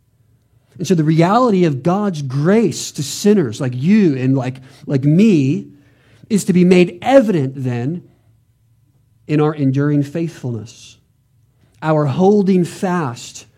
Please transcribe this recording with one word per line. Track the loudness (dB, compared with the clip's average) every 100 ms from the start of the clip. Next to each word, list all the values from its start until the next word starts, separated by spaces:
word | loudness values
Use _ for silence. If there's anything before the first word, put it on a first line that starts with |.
| _ _ _ _ _ _ _ -10
And | -2
so |
the | 0
reality | 2 2 2 2 2 2
of | 0 0
God's | -2 -2 -2 -6
grace | -6 -4 0 2 0 -4 -12
to | -10
sinners | -10 -4 0 2 0 -4
like | -6
you | -4 0 2 2 0
and | 0 0
like, | -2 -8 -16 -18 -4
like | -2
me | 2 4 4 4 2 -2 -8 -20 _ _ _ _ -4
is | -4
to | 0
be | 2
made | 4 4 4 0
evident | 2 4 4 0 -2 -4
then | -6 -4 -6 -8 -12 _ _ _ _ _ _ _ _ _ _ _ -4
in | 0
our | 0
enduring | 0 -2 0 0 0
faithfulness, | -2 -6 -8 -8 -10 -10 -12 -20 -20 -20 _ _ _ _ _ _ _ _
our | -2 0 0
holding | 0 2 2 2 2
fast | 0 -4 -6 -4 -6 -10 -16 -20 -20